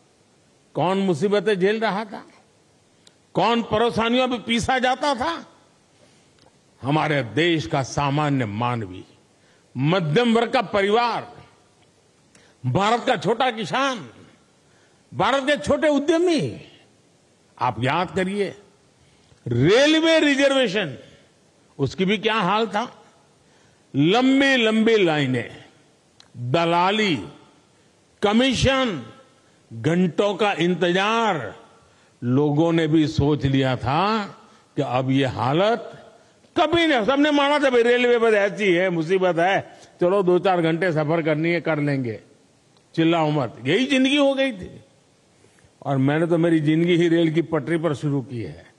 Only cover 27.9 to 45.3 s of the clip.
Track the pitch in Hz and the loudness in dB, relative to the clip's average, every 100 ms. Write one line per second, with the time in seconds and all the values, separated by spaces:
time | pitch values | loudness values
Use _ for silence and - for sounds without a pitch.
27.9 | _ _ _ 202 226 262 185 240 269 247 | _ _ _ 0 2 2 0 0 0 -2
28.9 | 147 113 - _ _ _ _ - 113 143 | -4 -12 -20 _ _ _ _ -18 -6 0
29.9 | 175 185 - 202 185 208 165 175 170 175 | 2 2 0 0 0 -2 0 -2 0 0
30.9 | 185 208 226 220 156 104 - - _ _ | 0 0 0 0 -2 -6 -14 -20 _ _
31.9 | _ _ _ 120 131 147 147 170 165 156 | _ _ _ 0 2 2 2 2 2 2
32.9 | 160 147 - 143 143 135 135 131 120 120 | 2 2 0 0 0 0 0 0 -2 -2
33.9 | 156 202 220 196 - - - _ - 131 | 0 0 -2 -6 -14 -20 -20 _ -6 -2
34.9 | 127 131 135 127 107 120 160 214 233 - | -2 0 0 0 -2 -2 0 0 -2 -6
35.9 | - - - _ _ _ 339 311 339 330 | -18 -20 -20 _ _ _ -2 0 2 2
36.9 | 254 208 277 302 285 285 294 277 247 240 | 2 2 2 4 4 2 2 2 4 4
37.9 | 247 247 240 226 208 202 175 202 170 190 | 4 2 2 4 2 0 0 0 2 2
38.9 | 165 156 190 185 165 180 180 - - - | -2 0 0 2 2 2 0 -4 -16 -20
39.9 | - 175 202 180 180 196 175 160 165 185 | -2 2 2 2 2 2 2 2 0 0
40.9 | 151 147 170 156 151 165 170 165 151 147 | 0 0 0 0 0 0 -2 -2 -2 -2
41.9 | 135 120 104 - _ _ _ _ _ _ | -2 -4 -8 -14 _ _ _ _ _ _
42.9 | 160 165 165 151 151 113 92 127 208 269 | 0 2 2 0 0 -4 -6 -2 0 2
43.9 | 262 262 294 277 269 269 196 - - - | 2 2 2 2 0 -2 -6 -14 -18 -20
44.9 | _ _ _ _ | _ _ _ _